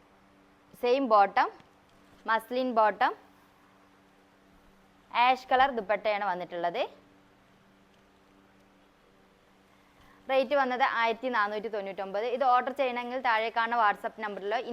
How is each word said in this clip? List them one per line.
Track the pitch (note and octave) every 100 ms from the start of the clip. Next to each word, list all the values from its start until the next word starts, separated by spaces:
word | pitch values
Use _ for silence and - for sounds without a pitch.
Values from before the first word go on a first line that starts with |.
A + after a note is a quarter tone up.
| _ _ _ _ _ _ _ -
സെയിം | A#3+ C4+ B3+
ബോട്ടം, | G#3+ G3 A#3 F4+ - - _ _ _ _ - G#3+
മസ്ലിൻ | A3 A3+ B3 B3+ A3+
ബോട്ടം, | G#3+ F#3+ C4+ G#4+ - _ _ _ _ _ _ _ _ _ _ _ _ _ _ _ _ _ _ A3+
ആഷ് | B3 B3+ -
കളർ | B3+ C4+ A#3
ദുപ്പട്ടയാണ് | G3 G3+ G#3+ G3+ G3+
വന്നിട്ടുള്ളത്. | F3+ E3+ F3 F3 G#3 F#4+ - _ _ _ _ _ _ _ _ _ _ _ _ _ G2 _ _ _ _ _ _ _ _ _ _ _ _ _ _ _ _ - - -
റേറ്റ് | C4+ C4+ C#4+
വന്നത് | B3+ B3 C4 A3+
ആയിരത്തി | A#3 A3+ B3+ A#3
നാനൂറ്റി | G#3 G#3+ G#3+
തൊണ്ണൂറ്റൊമ്പത്. | G#3 G3 F#3+ F#3+ G3+ A#3+ A3+
ഇത് | C4
ഓർഡർ | B3 A#3+ C4
ചെയ്യണമെങ്കിൽ | B3+ A#3+ A#3+ B3+ B3
താഴെ | A3 A3+ A#3
കാണുന്ന | A3+ A#3+
WhatsApp | G#3 G3 A3+ - G#3+
നമ്പറിലോ | F#3+ G3+ A#3 A#3+